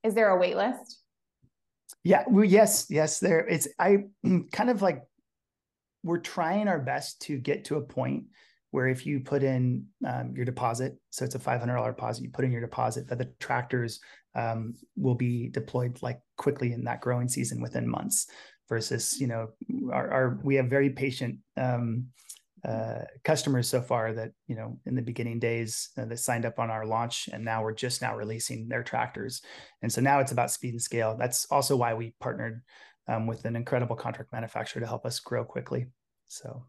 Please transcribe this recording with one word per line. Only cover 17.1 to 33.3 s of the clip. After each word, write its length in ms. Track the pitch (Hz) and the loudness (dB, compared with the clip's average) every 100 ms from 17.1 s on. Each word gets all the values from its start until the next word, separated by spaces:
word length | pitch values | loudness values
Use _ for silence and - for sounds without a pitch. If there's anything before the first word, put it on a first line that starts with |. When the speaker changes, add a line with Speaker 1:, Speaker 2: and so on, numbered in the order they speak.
| 123 123 | 0 0
Speaker 2:
season 340 | 131 127 123 | -2 -4 -4
within 280 | 120 123 117 | -4 -2 -2
months 380 | - - - - - - _ _ | -2 -2 -2 -2 -10 -20 _ _
versus, 500 | 113 110 123 - - | -4 -2 -2 -2 -2
you 60 | 131 | -2
know, 220 | 113 110 - - - 127 | -2 -6 -10 -8 -4 -2
our, 200 | 123 127 | -2 0
our, 280 | 131 131 - | 2 2 0
we 120 | 135 135 | 2 2
have 120 | 127 | 4
very 240 | 139 139 | 4 4
patient, 480 | 127 135 127 120 - _ - | 2 -4 -2 -6 -6 _ -4
um, 480 | 127 120 117 117 127 _ _ - _ _ - | 0 0 0 -2 -4 _ _ -20 _ _ -4
uh, 320 | 113 113 113 - - | -4 -4 -6 -8 -6
customers 440 | - 156 - 131 120 | 0 2 4 2 2
so 120 | 127 | 0
far 320 | 123 123 113 | 0 0 0
that, 180 | 113 110 - - | -4 -8 -12 -10
you 80 | 113 | -8
know, 220 | 110 123 - | -8 -10 -4
in 80 | |
the 80 | 127 | -4
beginning 380 | 120 117 120 117 | -4 -4 -4 0
days, 500 | 117 117 113 - - - | 0 0 -2 -6 -8 -8
uh, 80 | 110 | -8
that 140 | 117 | -4
signed 260 | - 117 117 | -2 0 -2
up 140 | 110 | -2
on 100 | 117 | -2
our 160 | 110 110 | -2 -2
launch, 440 | 110 120 120 - | -2 -2 -4 -8
and 120 | - | -6
now 200 | 113 113 | -4 -2
we're 100 | 110 | -2
just 280 | 110 127 - | -2 -4 -2
now 140 | 117 113 | -4 -4
releasing 520 | 110 113 - 117 113 | -6 -6 -6 -6 -6
their 160 | 120 | -6
tractors. 580 | 123 120 123 - 117 127 - - - _ | -4 -2 -2 -4 -8 -10 -14 -20 -20 _
And 100 | 117 | -4
so 100 | 120 | 2
now 180 | 131 143 | 4 4
it's 140 | 131 | 4
about 180 | 123 120 | 0 0
speed 200 | - 127 | -2 -4
and 80 | 117 | -6
scale. 340 | - 120 110 110 | -4 0 0 0
That's 280 | 127 - - | -2 -2 0
also 260 | 143 131 139 | 2 4 2
why 160 | 117 | 2
we 200 | 113 117 - | 0 -6 -8
partnered, 420 | 127 117 117 117 _ - - _ - | -8 -6 -6 -8 _ -20 -20 _ -4
um, 200 | 113 | -2
with 180 | 113 | -2